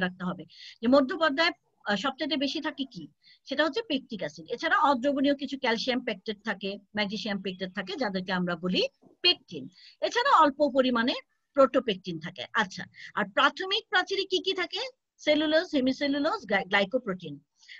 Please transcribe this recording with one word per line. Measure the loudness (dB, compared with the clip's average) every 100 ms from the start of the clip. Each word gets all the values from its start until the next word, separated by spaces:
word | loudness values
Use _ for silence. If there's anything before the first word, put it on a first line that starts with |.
| -2
রাখতে | -4
হবে | -6 -6 -10 -20 -20 -4
যে | 4
মধ্যপর্দায়, | 6 4 2 2 4 0 0 _ _ -2
আহ, | 0
সবচেয়ে | -2 -2 -2 0 0
বেশি | -2
থাকে | -6 -6 -8
কি, | -10 -16 _ _ _ -4
সেটা | 0 2
হচ্ছে | 0 -2
পেকটিক | -4 -4 -8
অ্যাসিড। | -8 -10 -10 -4
এছাড়া | 0 2
অদ্রবণীয় | 4 2 2 2 2 2
কিছু | -2 -4
ক্যালসিয়াম | -2 0 0 -2 -2
পেকটেট | -6 -6 -8 -6
থাকে, | -6 -6 -8 _ -4
ম্যাগনেসিয়াম | -4 -4 -4 -4
পেকটেট | -6 -6 -8 -8
থাকে, | -8 -4
যাদেরকে | -4 -4 -4 -2
আমরা | -2 -2
বলি | -2 0 -2 _ _ _
পেকটিন। | -2 -2 -6 -14 -14 _ -20 -6
এছাড়া | -4 0 4 6
অল্প | 4 4 2
পরিমাণে | 4 2 2 0 -2 -8 _ _
প্রোটোপেকটিন | 2 4 4 0 -4 -6 -8
থাকে। | -10 -12 -6
আচ্ছা, | -2 -4 -6 -14 -14 -8 -6
আর | -2
প্রাথমিক | 2 2 2 -4 -4 0
প্রাচীরে | 0 0 -2
কি | 0 -2
কি | 0
থাকে? | -2 -4 -6 -8 -10 _ _
সেলুলোজ, | 2 2 4 2 2 2
হেমিসেলুলোজ, | 2 2 0 0 0 -2 0
গ্লাই-, | -2 2
গ্লাইকোপ্রোটিন। | 2 2 0 -2 -6 -8 -12 _ _ -20 -6